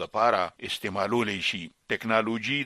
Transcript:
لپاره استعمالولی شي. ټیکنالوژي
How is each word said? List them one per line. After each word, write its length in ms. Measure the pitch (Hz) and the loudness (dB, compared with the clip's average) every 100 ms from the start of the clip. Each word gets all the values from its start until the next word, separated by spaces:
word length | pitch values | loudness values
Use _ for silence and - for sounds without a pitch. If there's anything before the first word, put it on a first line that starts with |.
لپاره 380 | 87 110 117 104 87 - 92 | -4 2 4 4 0 -4 -8
استعمالولی 680 | - 104 95 101 117 104 98 - | -6 -4 -2 0 2 0 0 -2
شي. 140 | 92 82 - - | -4 -8 -12 -4
ټیکنالوژي 640 | 107 113 113 110 117 110 143 | -4 2 2 2 -2 -2 -2